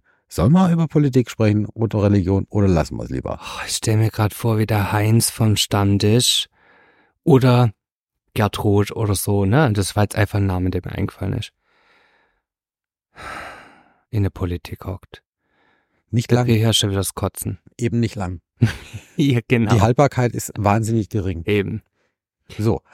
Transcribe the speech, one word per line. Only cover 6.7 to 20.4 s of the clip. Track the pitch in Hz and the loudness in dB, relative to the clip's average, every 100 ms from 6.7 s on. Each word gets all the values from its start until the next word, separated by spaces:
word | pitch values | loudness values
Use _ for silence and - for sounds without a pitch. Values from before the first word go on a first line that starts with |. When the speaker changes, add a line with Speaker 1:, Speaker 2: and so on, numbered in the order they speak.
| _ _ _ _ _ | _ _ _ _ _
Speaker 2:
oder | - 131 127 123 120 - _ _ _ _ _ | 4 4 6 4 2 -2 _ _ _ _ _
Gertrud | - 104 - 110 101 101 | -2 -2 0 0 2 0
oder | - 107 98 | -2 -2 -2
so, | - 101 98 | -2 0 2
ne? | 127 147 | 2 2
Das | 104 95 - | 0 -2 0
war | |
jetzt | 104 - | -2 0
einfach | 101 101 | -2 0
ein | 98 | -2
Name, | 92 92 | -2 -2
der | 90 | -4
mir | - | -6
eingefallen | - 95 - 95 | -6 -6 -6 -6
ist. | 98 - _ _ _ _ _ _ _ _ _ _ _ _ _ _ _ _ - - - - - - _ _ _ _ | -6 -8 _ _ _ _ _ _ _ _ _ _ _ _ _ _ _ _ -20 -16 -16 -16 -18 -20 _ _ _ _
In | 110 | -2
der | 98 | -2
Politik | - 92 87 - - 95 | -2 -6 -6 -10 -14 -12
hockt. | 95 - - _ _ _ _ _ _ _ _ - | -12 -14 -20 _ _ _ _ _ _ _ _ -6
Speaker 1:
Nicht | 110 - | -4 0
Speaker 2:
Da | 120 | 0
Speaker 1:
lang. | 120 | 2
Speaker 2:
krieg | 113 | 2
ich | |
ja | 113 | 2
schon | 107 104 | 2 0
wieder | 98 | -2
das | 95 - | -4 -4
Kotzen. | 95 - 110 101 _ - | -8 -6 -10 -10 _ -6
Speaker 1:
Eben | 120 117 | -4 0
nicht | 113 - | -2 -4
lang. | 92 87 _ - | -8 -10 _ -2
Speaker 2:
<laughs> | 113 - - 104 - - | -2 -2 -14 -18 -12 -2
Ja, | 143 120 - | 0 0 2
genau. | 123 110 | 0 2
Speaker 1:
Die | 117 | 4
Haltbarkeit | 110 123 139 - 120 | 4 4 2 2 -2
ist | 117 | -2